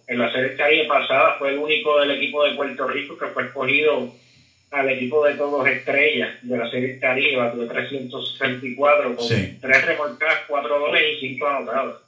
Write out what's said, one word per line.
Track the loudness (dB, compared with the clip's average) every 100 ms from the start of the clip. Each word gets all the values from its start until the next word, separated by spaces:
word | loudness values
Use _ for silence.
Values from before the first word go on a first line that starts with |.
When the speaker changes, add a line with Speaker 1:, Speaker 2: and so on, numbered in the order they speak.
| -6
Speaker 1:
en | -2
la | 0
Serie | 0 -2 0
Caribe | 2 4 4
pasada, | 2 4 4 4 4
fue | -2
el | -2
único | 0 0 4 4
del | 4
equipo | 2 -2 2 2
de |
Puerto | 2 -4 -4 -4
Rico | -4 -6 -8
que | -6
fue | -4 -6
escogido | -4 0 2 4 2 -2 -10 _ _ _ _ _
al | -2 0
equipo | -2 0 2 2
de |
todos | 2 -2 0 0
estrellas | 0 -2 2 2 2 -4 -6
de | -6 -4
la | -2
Serie | -2 -4 -2
Caribe, | -2 0 0 2
batió | 0 -2 -6
trescientos | -6 -6 -8 -8 -10 -10 -4
sesenta | -4 -4 -8
y | 0
cuatro | 4 4 2 -2
con | 0
Speaker 2:
Sí. | 0 -2 -6
Speaker 1:
tres | 2 2
remolcadas, | 4 0 -2 -2 -2 -2 -2
cuatro | -4 0 0
dobles | 2 2 2 -2
y | -6
cinco | -4 -2
anotados. | -2 -2 -4 -4 -8